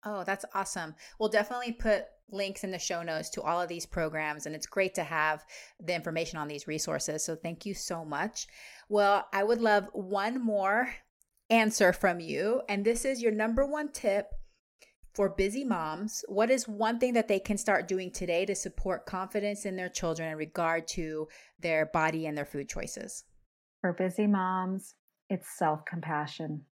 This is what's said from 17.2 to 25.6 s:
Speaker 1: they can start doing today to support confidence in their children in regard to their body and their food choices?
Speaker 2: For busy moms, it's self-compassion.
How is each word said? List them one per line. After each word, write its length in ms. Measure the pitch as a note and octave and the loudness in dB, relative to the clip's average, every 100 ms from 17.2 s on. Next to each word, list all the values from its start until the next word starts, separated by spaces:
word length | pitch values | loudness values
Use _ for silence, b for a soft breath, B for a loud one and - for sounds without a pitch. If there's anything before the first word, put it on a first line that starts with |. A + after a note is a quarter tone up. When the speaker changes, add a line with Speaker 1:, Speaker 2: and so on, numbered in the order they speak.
| A3+ | 4
Speaker 1:
they 120 | G3 | 2
can 160 | G3 G3+ | 2 -2
start 320 | - G3 F3 | 4 2 2
doing 220 | F#3+ F#3 | -2 -4
today 340 | - F3 E3+ G3 | -6 0 0 2
to 80 | |
support 520 | F#3+ F#3+ - G3 F3+ - | -2 -4 -4 -2 -2 -4
confidence 580 | F#3+ F#3 G#3+ G#3 G#3 | -6 -4 -2 -2 -4
in 120 | G#3 F#3 | -6 -4
their 120 | F3+ | -6
children 420 | - E3+ D#3+ D#3+ | -4 -2 -2 -4
in 60 | D#3 | -4
regard 500 | D#3 - E3 E3 E3 | -6 0 0 0 -2
to 400 | - D#3+ D#3 D#3 B B _ | -6 -4 -6 -8 B B _
their 280 | E3+ D#3+ D#3 | 0 2 2
body 400 | E3 D#3+ D#3+ D#3+ | 4 2 2 -2
and 100 | D3+ | -4
their 80 | |
food 240 | C#3+ C#3+ C#3 | -4 -6 -6
choices? 560 | - - - - - - _ _ _ _ _ | -6 -6 -8 -10 -12 -16 _ _ _ _ _
Speaker 2:
For 120 | F#3 | -4
busy 340 | F3 F#3 F3+ G#3 | 0 -2 2 2
moms, 680 | G3+ F#3 F#3 F#3 F#3+ - - _ _ _ | 4 2 0 -2 -4 -8 -20 _ _ _
it's 180 | F#3 - | -6 -6
self-compassion. 1040 | - | -2